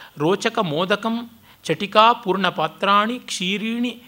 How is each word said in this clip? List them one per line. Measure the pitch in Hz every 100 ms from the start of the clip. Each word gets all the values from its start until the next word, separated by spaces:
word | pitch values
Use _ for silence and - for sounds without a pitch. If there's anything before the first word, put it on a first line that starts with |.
| - -
ರೋಚಕ | 151 180 226 226
ಮೋದಕಂ | 180 147 180 202 226 233 240 - - -
ಚಟಿಕಾ | - 156 196 214 226
ಪೂರ್ಣ | 240 - 185 185
ಪಾತ್ರಾಣಿ | 165 156 - 196 202 220 247
ಕ್ಷೀರೀಣಿ | - - 185 202 220 233 240 -